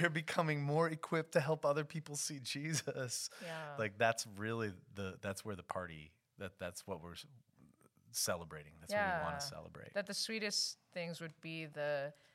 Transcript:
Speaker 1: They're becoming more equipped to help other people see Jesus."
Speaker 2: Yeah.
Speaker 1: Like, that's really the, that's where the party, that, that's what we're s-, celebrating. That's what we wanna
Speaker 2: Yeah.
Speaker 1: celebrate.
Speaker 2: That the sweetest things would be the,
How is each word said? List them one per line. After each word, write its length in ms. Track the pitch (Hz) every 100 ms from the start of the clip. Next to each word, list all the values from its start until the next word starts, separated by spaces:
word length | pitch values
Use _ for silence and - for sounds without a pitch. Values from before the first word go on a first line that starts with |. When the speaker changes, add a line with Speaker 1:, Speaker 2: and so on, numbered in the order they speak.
Speaker 1:
They're 80 | 175
becoming 520 | 160 156 - 156 147
more 260 | 143 151 165
equipped 440 | 156 - 165 156
to 80 | 170
help 260 | 143 156 147
other 180 | 143
people 300 | 151 160 151 143
see 220 | - 143
Jesus." 880 | 120 143 156 147 - 135 123 - - -
Speaker 2:
Yeah. 40 | 175 160 151 139
Speaker 1:
Like, 200 | 107 101
that's 280 | 113 113 113 98
really 340 | 110 113 107 90 -
the, 240 | 101 98 87
that's 240 | 101 95
where 120 | 110 92
the 60 |
party, 500 | - 92 87 78 78 _ _ -
that, 200 | 95 -
that's 280 | 90 - -
what 160 | 87
we're 100 | 85
s-, 140 | 85 - 123 _ _ - _ - _ -
celebrating. 600 | - - 87 82 78 73 78
That's 120 | -
what 100 | 208
we 200 | 196 170
wanna 120 | 151 143
Speaker 2:
Yeah. 20 |
Speaker 1:
celebrate. 560 | 139 78 85 - -
Speaker 2:
That 120 | 202 202
the 80 |
sweetest 640 | 196 - 220 208 - - - _
things 280 | 185 170 160
would 180 | 165 -
be 240 | 165 160 156
the, 460 | 147 147 143 143 147 -